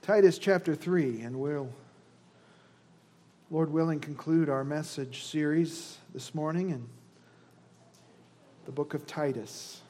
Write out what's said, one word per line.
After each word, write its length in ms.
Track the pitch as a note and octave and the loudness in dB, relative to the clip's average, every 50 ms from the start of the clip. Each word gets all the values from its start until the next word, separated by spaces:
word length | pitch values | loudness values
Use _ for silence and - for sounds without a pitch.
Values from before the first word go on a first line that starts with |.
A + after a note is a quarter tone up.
Titus 360 | - - G3+ G#3+ G3 F#3 E3+ - | 2 4 6 8 10 8 8 6
chapter 380 | - G3 G3 F3+ F3 F3 D#3 | 2 2 2 2 2 0 -2
three, 460 | C#3+ - E3+ F3+ F3+ D#3 C3 A#2 A2 | -2 0 0 2 2 2 2 0 -4
and 180 | A2+ A#2 B2+ C3 | -6 -8 -6 -4
we'll, 300 | C3+ C#3+ D3 C#3+ C#3 B2+ A#2+ - - - - - - - - - _ - _ - - - - - _ _ _ _ _ _ - _ _ _ _ _ _ _ _ _ _ _ | -4 -4 -4 -4 -6 -8 -10 -14 -20 -20 -20 -20 -20 -20 -20 -20 _ -20 _ -20 -20 -20 -20 -20 _ _ _ _ _ _ -20 _ _ _ _ _ _ _ _ _ _ _
Lord 220 | E3 D#3+ D#3+ D#3 | 0 0 0 2
willing, 300 | D3 D#3+ D#3+ E3 D#3+ D3 | 2 2 2 2 0 -2
conclude 480 | - D3 D3 B2+ - D3+ E3 E3 D#3+ D3 | -4 -8 -10 -8 -2 2 4 4 4 4
our 160 | C#3 C3+ C3+ | 2 0 0
message 580 | C#3 D3 D3+ D#3 E3 - - C#3 B2+ B2 - - | -2 -4 -4 -4 -6 -6 -8 -8 -8 -8 -12 -12
series 760 | - - D#3 D3+ D3 D3+ D#3+ E3+ D#3 - - - - - - - - - | -6 -2 0 0 2 4 2 2 2 -2 -8 -14 -14 -18 -20 -20 -16 -16
this 220 | C3 B2+ - - | -14 -14 -10 -6
morning 360 | D#3+ D3+ D#3 D#3+ E3+ F#3 F#3+ | -4 -4 -2 -2 -2 -2 -2
in 140 | E3 B2+ A#2+ A#2 - - - - _ - - - - - - - - - - - _ _ - - _ - - - - - - - - _ _ _ - - - | -4 -6 -8 -12 -16 -20 -20 -20 _ -20 -20 -20 -20 -20 -20 -20 -20 -20 -20 -20 _ _ -20 -20 _ -20 -20 -20 -20 -20 -20 -20 -20 _ _ _ -20 -20 -18
the 80 | - C3+ | -12 -6
book 200 | C3+ D3 D3 - | -6 -6 -4 -4
of 140 | D3 D3 - | -10 -8 -8
Titus. 720 | - - D3+ C#3+ C3 A#2+ G#2+ A2 - - - - - - - - | -6 -2 -2 -2 -2 -4 -6 -10 -14 -16 -16 -16 -16 -20 -20 -20